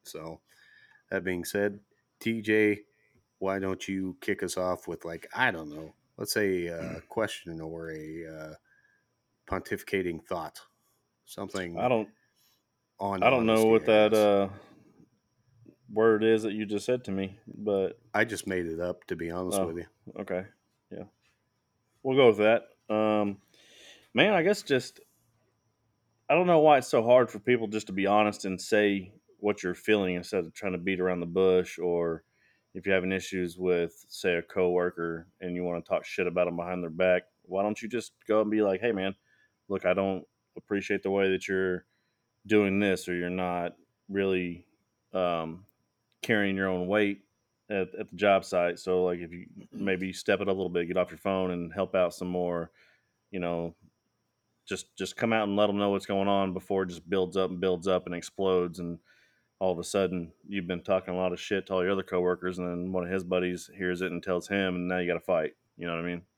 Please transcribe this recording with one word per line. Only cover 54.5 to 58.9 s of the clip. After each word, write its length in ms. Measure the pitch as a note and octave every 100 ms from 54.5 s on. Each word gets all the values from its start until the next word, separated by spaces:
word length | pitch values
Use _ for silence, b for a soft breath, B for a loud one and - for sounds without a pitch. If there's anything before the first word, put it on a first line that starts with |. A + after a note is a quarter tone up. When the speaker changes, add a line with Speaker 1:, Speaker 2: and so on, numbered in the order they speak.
| _ -
Speaker 2:
just, 280 | F#2+ - -
just 220 | F#2+ -
come 160 | A#2
out 140 | A2+ G#2
and 100 | G2+
let 100 | G#2
'em 100 | G2+
know 120 | G2+
what's 160 | G2 -
going 220 | G2 G2
on 240 | G2 G2
before 300 | F2+ - G2
it 60 | F#2
just 200 | E2+ E2
builds 260 | F#2+ F2+ F#2+
up 140 | F#2
and 100 | F2+
builds 280 | F#2 F2+ F#2
up 180 | F#2 F2+
and 100 | F2
explodes. 640 | - - F#2+ F#2 F2 E2
And 200 | F2